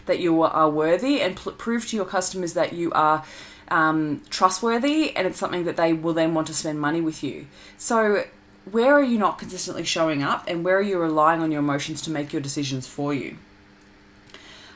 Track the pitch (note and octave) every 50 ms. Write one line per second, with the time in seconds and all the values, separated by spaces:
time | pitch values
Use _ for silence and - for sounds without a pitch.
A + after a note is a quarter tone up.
0 | - - F3 - F3+ E3+ E3 D#3+ D#3+ - - D#3+ D#3+ D#3 D3+ D3+ D#3 D#3+ E3+ F3+
1 | A#3 C4+ C#4+ C4 F#3 F3+ F#3+ - - F#3+ - - - A#3 A#3 A#3+ A3+ - - G#3+
2 | F#3+ F#3+ - F#3+ F#3 - - F#3+ F3+ E3 E3+ F3 D#3 - - E3+ E3+ - - -
3 | D#3 D#3 D#3 D#3 D3+ - - - - - - - - - F3 E3+ D#3 D#3+ D#3 D#3
4 | D#3 D3+ C#3+ C#3+ - - - - G3 F#3 - - - A#3 A#3 A#3 A3+ C#4+ D4 D#4
5 | D#4 - - - F#3+ F3+ E3 - G3+ - - F3+ E3+ E3+ - - E3 E3 E3 D#3+
6 | D#3 E3+ E3 E3+ D#3+ E3 E3 D#3+ D#3 D3+ D#3 - - D#3+ D3+ D3+ D3 C#3+ D#3 E3
7 | E3 D#3 D#3 - - C3+ F#2 - - - - - - - - - - - A#3+ A3+
8 | A3 G#3 G#3 F#3+ - - - - - - - - - G3 F#3+ A3+ A#3 C4+ D4 D4
9 | C#4+ B3 A#3+ A3 G3+ E3+ E3 - - - F#3 F3+ - F3+ F3 - E3+ - - F3+
10 | E3 D#3+ D#3 C#3 C#3 D#3+ A#3 - - - F3 E3+ E3+ F3+ F#3 G3 G3+ G3+ G3 F3
11 | E3+ D#3+ D#3 D#3 D3+ D#3+ E3 E3 E3 D#3+ D#3 D3 D3 D3 C#3 C#3+ C#3+ - D#3 C#3+
12 | - E3 D#3 D3 D3 C#3+ - D#3 C#3 C#3 - D3+ C#3+ C3+ C3+ B2+ B2+ - - -
13 | C#3+ C#3+ D3 C3+ F2+ C#2 - - - - - - - - - - - - - -
14 | - - - - - - - - - - - - - - -